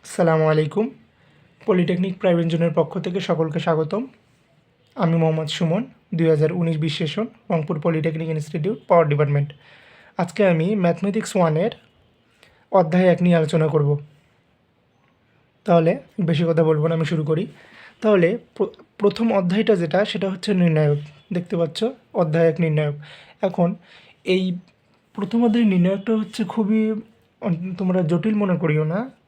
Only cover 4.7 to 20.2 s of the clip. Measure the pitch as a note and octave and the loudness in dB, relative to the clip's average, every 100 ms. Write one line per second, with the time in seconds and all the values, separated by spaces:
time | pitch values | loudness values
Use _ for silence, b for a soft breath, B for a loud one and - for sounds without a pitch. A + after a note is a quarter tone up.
4.7 | _ _ - F3 E3 D#3+ D#3+ D#3 - E3 | _ _ -4 0 2 0 0 -4 -4 -2
5.7 | F3 C4 _ _ E3 E3 D3+ D#3 F3+ E3 | -2 -4 _ _ -2 2 2 2 0 -2
6.7 | D#3+ D#3 D3 D#3+ G3 A#3 - _ E3+ D3+ | -2 -4 -4 -6 -4 -8 -10 _ -4 -2
7.7 | E3 E3+ D#3+ D#3 D#3 E3 D#3 D3 E3 D#3 | -2 -2 0 -2 -4 -6 -6 -6 -6 -4
8.7 | B3 - E3+ D#3 C#3+ D3 C#3+ C#3+ - B | -6 2 4 4 2 0 0 -2 -8 B
9.7 | B B B B B F3 - G3+ E3 E3 | B B B B B -6 2 2 2 0
10.7 | G#3+ F3 E3+ F#3+ G#3+ G#3+ G3+ E3+ D#3 G#3 | 0 0 0 -2 -4 -2 0 2 2 -2
11.7 | - _ _ _ _ _ b b b b | -4 _ _ _ _ _ b b b b
12.7 | G3 E3 F3+ F#3 E3+ F3+ E3+ D#3 E3 D#3 | 2 2 4 4 4 4 2 2 0 2
13.7 | D3+ C#3+ D3 - _ _ _ _ _ _ | 2 2 0 -4 _ _ _ _ _ _
14.7 | _ _ _ _ _ _ _ _ _ - | _ _ _ _ _ _ _ _ _ 2
15.7 | E3+ D#3+ A#3+ - - E3+ D#3 E3+ E3 D#3+ | 2 4 -2 -6 -4 -2 0 0 2 2
16.7 | D#3 D#3 E3 D#3 E3 D3+ D#3+ G#3+ B B | 2 0 -2 -2 -2 -2 -2 -4 B B
17.7 | B B B G#3+ G3+ E3+ A#3 - - - | B B B 2 4 4 0 -8 -6 -6
18.7 | - - _ G3+ G3 A3+ G3+ F3+ G3 A3+ | -6 -20 _ -2 0 0 0 0 0 2
19.7 | G3+ E3 F3 G#3+ G3 | 0 2 0 -2 -2